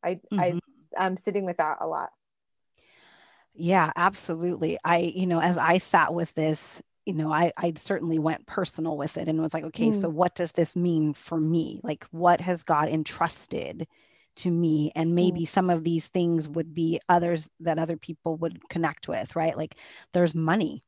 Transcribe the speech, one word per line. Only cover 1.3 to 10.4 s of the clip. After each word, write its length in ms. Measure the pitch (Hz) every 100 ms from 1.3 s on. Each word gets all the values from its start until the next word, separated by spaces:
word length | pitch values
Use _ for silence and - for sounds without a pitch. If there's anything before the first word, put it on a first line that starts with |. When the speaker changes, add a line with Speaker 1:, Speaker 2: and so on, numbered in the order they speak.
| 196 190
Speaker 1:
with 120 | 170
that 200 | 156 151
a 80 | 165
lot. 220 | 156 - _ _ _ _ _ _ _ _ _ - - - _ _ -
Speaker 2:
Yeah, 360 | 170 190 160 -
absolutely. 840 | 175 202 - 165 175 175 160 170
I, 140 | - 175
you 300 | 170 170 185
know, 120 | 170
as 180 | 165 175
I 200 | 160 180
sat 360 | - 175 156
with 200 | 170 170
this, 480 | - 156 156 - - - _ -
you 80 |
know, 180 | 170 156
I, 200 | 151 170 -
I 160 | 170 156
certainly 420 | - 196 170 160
went 300 | 156 160 -
personal 500 | - 180 - 165 151
with 200 | 143 -
it 100 | 160
and 140 | 160
was 120 | 160
like, 100 | 160 160
"Okay, 240 | 160 226
Speaker 1:
Mm. 120 | 214
Speaker 2:
so 80 | 190
what 240 | 156 180
does 180 | -